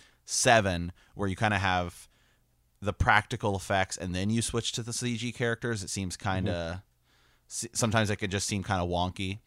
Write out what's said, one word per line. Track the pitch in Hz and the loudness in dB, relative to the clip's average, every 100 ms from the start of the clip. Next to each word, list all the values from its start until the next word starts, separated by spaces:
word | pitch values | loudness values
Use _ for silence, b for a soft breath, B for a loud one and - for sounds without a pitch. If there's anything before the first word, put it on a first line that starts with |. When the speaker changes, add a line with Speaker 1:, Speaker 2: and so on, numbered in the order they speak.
| B B - | B B -6
Speaker 1:
seven, | - 131 113 98 87 87 - b | 0 6 6 6 0 -4 -8 b
where | - 101 | -4 -2
you | 92 | 0
kinda | 110 101 | 2 2
have | 98 92 87 - - _ _ _ _ _ _ - | 2 2 0 -6 -20 _ _ _ _ _ _ -10
the | 101 | -4
practical | - - 107 - 117 110 98 | 0 6 6 4 -2 0 0
effects | - 98 95 - | 0 0 0 -2
and | 90 | -4
then | 90 98 | -2 0
you | 113 | 0
switch | 110 120 - | 0 -2 -4
to | - | -6
the | 117 | -6
C | 117 127 117 | -4 -4 -4
G | 120 | -6
characters. | - 120 117 127 113 | -2 -2 -2 -4 -4
It | 95 | -4
seems | - 95 - | -4 -4 -4
kinda, | 104 95 104 87 82 87 | -2 0 0 -2 -4 -8
Speaker 2:
Mm-hmm. | - _ _ _ _ _ - - 117 | -12 _ _ _ _ _ -14 -10 -8
Speaker 1:
s-, | - | -2
sometimes | 117 110 104 | 2 2 2
it | 104 | 0
could | 101 | -2
just | 98 - | -2 -2
seem | 104 | -4
kinda | 92 95 | -2 0
wonky. | 87 87 90 - 95 104 | 0 0 -2 -2 -6 -6